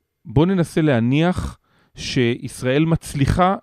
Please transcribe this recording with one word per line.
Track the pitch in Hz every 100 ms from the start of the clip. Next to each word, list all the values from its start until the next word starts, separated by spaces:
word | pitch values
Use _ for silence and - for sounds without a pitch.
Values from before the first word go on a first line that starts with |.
| _ _
בוא | - 117 170
ננסה | 196 170 -
להניח | 156 120 117 139 170 180 67 - _ _ _
שישראל | - - 139 120 123 123 - 127 139
מצליחה | 160 165 - 143 135 - 180 202